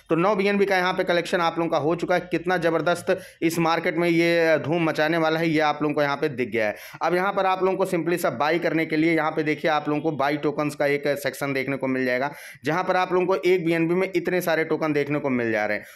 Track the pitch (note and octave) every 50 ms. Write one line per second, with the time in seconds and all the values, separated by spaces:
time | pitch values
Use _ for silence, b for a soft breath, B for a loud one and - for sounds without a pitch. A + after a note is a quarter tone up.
0 | B B E3 D#3+ F3 G3 G#3+ F#3+ G3 G3+ G3+ G3+ G3 F#3+ F#3+ F#3 F3+ F#3 F#3 F#3
1 | F#3 F3+ F3 F3 E3 - - F3+ E3+ E3 E3 E3 E3+ E3 E3 D#3 C3+ D#3 F3 E3+
2 | F3 E3 F3+ F3 F3 F3 - D#3+ D#3+ F3 F#3 F3+ D#3+ E3+ D#3+ E3 D#3 F3 F3 -
3 | - - F#3 F3+ B B B B D#3+ E3 D#3+ E3+ E3+ D#3+ E3 E3 E3+ F#3+ D#3 E3
4 | F3 F3 E3+ E3 E3+ E3+ E3+ E3+ E3 E3 D#3 D3 C3 C3+ E3 F3 E3 D#3 D3 D#3
5 | D3+ D#3 E3+ E3+ D#3+ D#3 D#3+ D#3+ E3+ E3 D#3 D#3 D#3 D3 D3 C#3+ D3 D3+ C#3+ D3+
6 | D3 C#3+ C#3+ C#3+ D#3+ D3+ C3 A#2 B2+ A2+ G2 A2+ G#2+ G#2 G2+ B B B B D3+
7 | D3 E3 F3 F3+ F#3 G3+ G3 G3 F#3+ F#3+ F#3 F#3 F3+ F#3+ F#3 F3 F#3+ F#3+ F#3 E3+
8 | D3+ E3+ F3 E3 - F3 C3+ A2+ C#3+ D3+ E3 E3+ E3 E3 D3+ D#3+ D#3+ - D#3 D#3
9 | D#3+ E3 E3 D#3+ D3+ D#3 D#3 D#3+ D#3 D3+ D3+ D3+ - E3 D#3 D3+ D3+ D3+ D3+ D3+
10 | D3 D#3+ D#3 B2 C#3 C#3+ D3+ C#3+ D3 D3+ C#3+ D3+ D3+ D3 D3 - D3 C#3+ C#3+ C#3+
11 | C#3+ D3 C#3+ C#3 - C3+ B2+ - D3 C#3 C3+ C3+ B2+ C3 C#3 C3 C3+ C3 C3 C3
12 | C3 B2+ B2 B2 C3+ C#3+ D3 B B B B B B C3+ D#3 F3+ F#3 F#3+ F#3 F#3
13 | F#3 F3+ F3 F#3 F3 F3 F#3+ - - F3+ F#3 F#3 E3 E3 E3+ E3 E3 E3 F3 F#3
14 | F#3+ F#3 F#3 F3 F3 - F3+ F3+ F3 F3+ D#3+ D#3 D#3+ D#3+ D#3+ D3 D#3+ D#3 D3 C#3+
15 | C#3+ C#3 D3 D3 C#3+ C#3 B2+ B2 A#2 A2+ A2 G#2+ G#2+ G#2 G#2 G2+ - B B